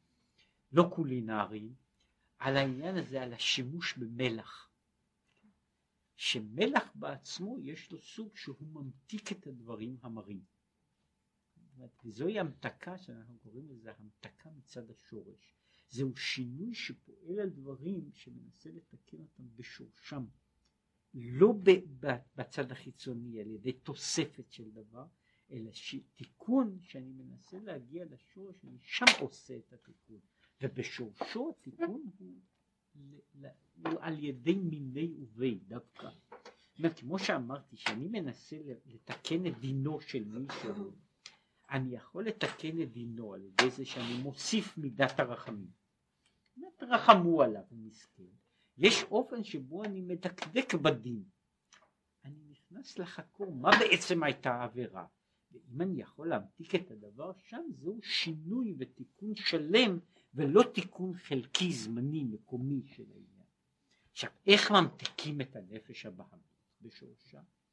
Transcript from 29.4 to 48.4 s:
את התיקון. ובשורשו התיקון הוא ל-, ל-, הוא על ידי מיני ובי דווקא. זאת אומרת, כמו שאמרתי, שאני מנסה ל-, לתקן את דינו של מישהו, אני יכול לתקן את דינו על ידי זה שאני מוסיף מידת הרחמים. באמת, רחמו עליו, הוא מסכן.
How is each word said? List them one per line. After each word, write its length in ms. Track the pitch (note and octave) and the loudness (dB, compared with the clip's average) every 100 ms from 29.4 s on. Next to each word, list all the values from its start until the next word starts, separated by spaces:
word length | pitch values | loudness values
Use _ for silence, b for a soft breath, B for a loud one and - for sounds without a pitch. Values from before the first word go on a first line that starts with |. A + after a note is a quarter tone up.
| - B2 | -16 -16
את 160 | - | -16
התיקון. 480 | B2 - - _ G#2+ _ b b - | -20 -20 -20 _ -20 _ b b -8
ובשורשו 920 | C3+ C3 A2 - A#2 G2 - A3+ D4+ - | -8 -4 -6 -6 -10 -8 -6 -4 -4 -6
התיקון 520 | C4 - E4+ A#3 C4+ - | -12 -4 -4 -4 -10 -14
הוא 140 | F#3 F3+ _ _ _ _ _ | -18 -20 _ _ _ _ _
ל-, 520 | D3 C#3 C#3+ - C#3+ C#3 | -20 -20 -20 -20 -20 -20
ל-, 20 | - _ - E3 | -20 _ -8 -4
הוא 120 | D#3+ | -4
על 240 | E3 D#3 | -4 -4
ידי 300 | D3 B2+ C3 | -4 -4 2
מיני 600 | F#3+ F3 D#3 C3+ C3 E3 D#3+ | 2 2 -4 -6 -4 -4 -4
ובי 400 | B2+ G#2+ B2+ G2+ F#2+ | -14 -2 0 0 -6
דווקא. 420 | A#2 - - - | -12 -14 -16 -16
זאת 680 | - - - - - _ - | -16 -20 -20 -20 -20 _ -2
אומרת, 200 | E3 D#3+ | -2 -2
כמו 200 | B2 F#3 | -8 -4
שאמרתי, 580 | - E3+ A#2+ C#3 - A#2 | 0 -2 -2 -8 -12 -8
שאני 320 | - G#2+ D#3+ | -6 -4 -4
מנסה 480 | A3+ D3+ - - D#3 | -4 -6 -8 -12 -14
ל-, 380 | D3+ A#2+ - | -12 -14 -16
לתקן 520 | - - - - E3 F3+ | -20 -14 -10 -2 0 0
את 120 | A#2 | -2
דינו 420 | C3 C3+ C#3 D3 | -2 0 0 -2
של 240 | - C3 | -4 -6
מישהו, 680 | G#2 A2+ C#3 - A2+ G2+ G2 - _ _ B B B B - | -4 -8 -8 -8 -6 -6 -8 -12 _ _ B B B B -6
אני 240 | C3+ C3 | -4 -4
יכול 300 | A#2 - E3+ | -6 -12 -6
לתקן 580 | A3 - D3+ - D#3 E3 | -6 -2 -2 -2 -6 -4
את 100 | C#3 | -4
דינו 420 | A#2 A#2+ A2+ A2 | -6 -10 -8 -10
על 80 | F#2+ | -10
ידי 280 | G2 F#2+ B2+ | -8 4 4
זה 140 | B2+ | 4
שאני 380 | C3 B2 A#2 A#2+ | -8 -6 -4 -4
מוסיף 560 | C#3 C3+ - A3 - - | -4 -6 0 0 0 -6
מידת 420 | C#3+ G#2+ C3 - | -6 2 2 4
הרחמים. 500 | B2+ A#2+ - G#2+ F2+ - _ _ _ _ _ _ _ - | 0 0 -8 -10 -12 -16 _ _ _ _ _ _ _ -18
באמת, 260 | F4+ - | -18 -12
רחמו 600 | B3 A#3+ - G3+ F3 D#3+ | 2 4 12 12 12 6
עליו, 200 | B2 G#2+ - | 6 2 -8
הוא 100 | A#2 | -16
מסכן. 440 | A2 - - _ F2+ - | -18 -18 -20 _ -20 -20